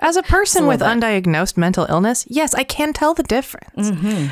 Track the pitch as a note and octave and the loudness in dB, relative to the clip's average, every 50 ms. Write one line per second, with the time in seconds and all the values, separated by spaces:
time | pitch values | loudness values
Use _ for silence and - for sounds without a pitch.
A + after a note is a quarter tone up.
0 | - E4 E4+ F#4 F4 - - F#4+ G#4 G4 - F#4 D4+ C#4 B3+ - - A3 A#3 A#3 | -2 0 0 0 0 2 2 2 2 2 2 2 2 2 2 2 2 0 2 2
1 | A#3 A3 G#3 F#3+ F3+ F3 D#3 D#3 F#3 - - F3 E3+ F3+ F#3 F#3 E3 - D#3 E3+ | 2 0 0 0 2 2 0 0 0 -2 0 0 0 2 0 0 0 0 0 2
2 | G3 A3+ B3 - - - A#3+ D4+ D#4 - - C4+ C4+ - - - D4+ D4+ D4 - | 2 0 0 -2 -6 -4 -2 -2 -2 0 -2 -2 -4 -4 -4 -4 -4 -4 -2 0
3 | D4+ D4+ E4 - D4+ - G#3+ C4 - - - - - - - - G#3 G#3 F#3+ D3+ | 0 0 0 0 -2 0 -2 -2 -2 -4 -10 -16 -18 -10 -6 -4 -2 -2 -2 -2
4 | F#3 G#3+ G#3+ F3 C#3+ C#3 | -2 -2 -2 -2 -2 -4